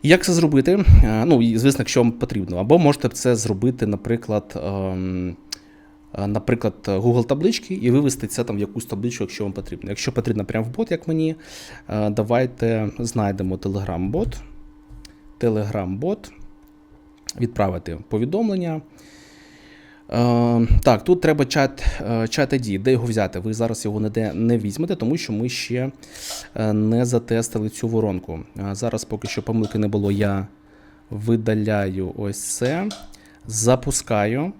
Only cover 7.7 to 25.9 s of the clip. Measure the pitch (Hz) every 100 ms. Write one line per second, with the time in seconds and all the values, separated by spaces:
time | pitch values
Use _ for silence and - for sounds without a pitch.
7.7 | 190 120 131 143 - 107 - 117 101 101
8.7 | 117 - 98 120 120 98 - 104 98 -
9.7 | - - 101 - 120 110 110 95 113 113
10.7 | 127 226 165 - 160 160 160 - - -
11.7 | - - 107 107 107 107 120 127 123 113
12.7 | 113 104 - 117 120 101 98 95 92 98
13.7 | 98 98 87 95 156 226 - - - -
14.7 | - - - - - - - 120 107 104
15.7 | 107 92 98 165 214 - - - - -
16.7 | - _ - - - - - 120 120 98
17.7 | 87 87 80 - 107 120 190 220 190 170
18.7 | 156 - - - - - - - - -
19.7 | - - - - 113 120 120 120 117 117
20.7 | - - 107 - 180 160 147 131 156 135
21.7 | - - - 101 113 113 - 135 139 120
22.7 | 98 113 127 120 110 95 92 107 110 113
23.7 | 110 107 104 107 110 107 80 113 117 107
24.7 | 98 170 196 113 165 - 107 123 - -
25.7 | 123 131